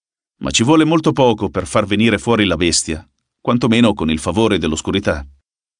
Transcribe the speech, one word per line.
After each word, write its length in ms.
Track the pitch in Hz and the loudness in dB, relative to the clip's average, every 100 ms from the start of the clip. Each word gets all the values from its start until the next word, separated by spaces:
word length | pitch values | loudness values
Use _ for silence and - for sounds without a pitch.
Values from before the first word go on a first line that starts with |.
| _ _ _ - | _ _ _ -10
ma 160 | 67 | -4
ci 120 | 90 | -2
vuole 200 | 117 160 | 2 4
molto 300 | 156 165 156 | 4 2 0
poco 360 | 139 127 104 98 | 2 2 2 -4
per 160 | 95 - | -4 -2
far 200 | 113 101 | -2 0
venire 320 | 101 113 101 | 2 2 0
fuori 280 | 117 110 98 | 0 0 2
la 120 | 80 | 2
bestia, 500 | 87 - - 78 - _ _ _ | 0 0 -4 -10 -10 _ _ _
quantomeno 540 | - 120 123 113 117 | -4 -2 2 2 2
con 160 | - 80 | 0 -2
il 100 | 78 | -4
favore 380 | 92 90 110 95 | -2 0 0 0
dell'oscurità. 680 | 80 78 - 95 104 78 69 _ _ _ _ _ | -2 -4 -2 -2 -2 -4 -8 _ _ _ _ _